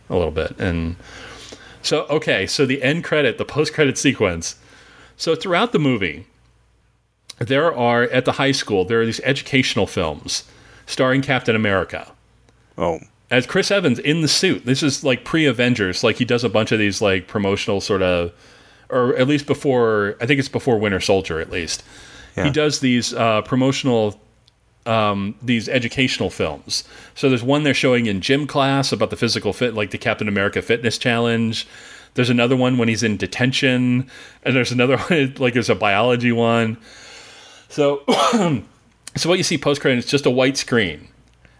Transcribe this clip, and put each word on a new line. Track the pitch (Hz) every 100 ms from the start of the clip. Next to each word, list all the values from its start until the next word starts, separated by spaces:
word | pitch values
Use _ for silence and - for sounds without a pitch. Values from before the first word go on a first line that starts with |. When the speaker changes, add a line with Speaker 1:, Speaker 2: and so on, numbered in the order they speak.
| -
Speaker 1:
a | 92
little | 80
bit. | 78 - -
And | 92 85 82 85 - - - - - - - -
so, | - 156 -
okay, | 151 160 113 95
so | - 135
the | 131
end | 127 165
credit, | - 156 131 104
the |
post-credit | 104 135 156 - 143 123
sequence. | 143 117 101 85 - - - - - - - -
So | 170 160
throughout | 196 175 233
the | -
movie, | 143 117 90 73 - _ _ _ _ _ _ _ _ _ - -
there | 113 139 165
are, | 123 120 120
at | 120 127
the | 131
high | 123 139
school, | 135 - 98
there | 92 113
are | 113
these | 110
educational | 127 135 - 135 - 117 95
films | 104 80 73 - - - - - - -
starring | - 131 135
Captain | 135 123 -
America. | 110 104 95 82 - - - _ _ _ _ _ -
Speaker 2:
Oh. | 87 82 - _ -
Speaker 1:
As | 127 123
Chris | 185 190
Evans | 202 170 120
in | 147 165
the | 151
suit. | - 190 101
This | 120 135
is, | 151 135
like, | 139 123
pre-Avengers. | - 165 147 113 123 113 95 92
Like, | 113 104
he |
does | 120 120
a | 117
bunch | 107 110
of | 113
these, | 104 95
like, | 104 95 -
promotional | 107 98 101 - 101
sorta, | - 98 92 87 87 - - - - _ -
or | 131 123 131
at | 127
least | 147 143
before, | 135 147 123 113 107 101 107
I | 120
think | 143
it's | -
before | 117 - 110
Winter | 104 92
Soldier, | - 98 92 80
at | 80
least. | 92 80 - - - - - - -
Speaker 2:
Yeah. |
Speaker 1:
He | 127
does | 151 151 139
these, | 131 123 110
uh, | 120 113 107
promotional, | - 127 131 135 139 117 107 101 _ _ _ _ _ _ 117
um, | 113 104 101 98 -
these | 120 117 98
educational | 131 113 - 131 - 95
films. | - 85 71 - - - - -
So | - 139
there's | 127
one | 120 147
they're | 151
showing | 127 135 120 117
in | 98
gym | 87 139 143
class | 147 135 139 131
about | 107 110
the | 101
physical | 117 107 104
fit, | - 123
like | 107 101
the | 107
Captain | 117 107 107
America | 101 101 98
Fitness | - 117 113 -
Challenge. | 127 117 117 117 113 110 - - - - -
There's | - 123
another | 120 120 131
one | 127 127
when | 117
he's | 107
in | 117 101
detention, | 95 - 123 131 135 127 123 123 131 - - -
and | - 127
there's | 120
another | 123 123 127
<laughs> | -
one, | 170 135 139
like, | 127
there's | 120 113
a |
biology | 101 104 101 123 120 120
one. | 117 117 117 113 117 - - - - - - - - -
So, | - 143 143 -
<clears throat> | - - 233 175 123 - _ _ _ - -
so | 160
what | 185
you |
see | 160 156
post-credit | 147 143 147 123
is | -
just | 143
a | 143
white | 127 131 -
screen, | - 120 92 76 - _ _ _ -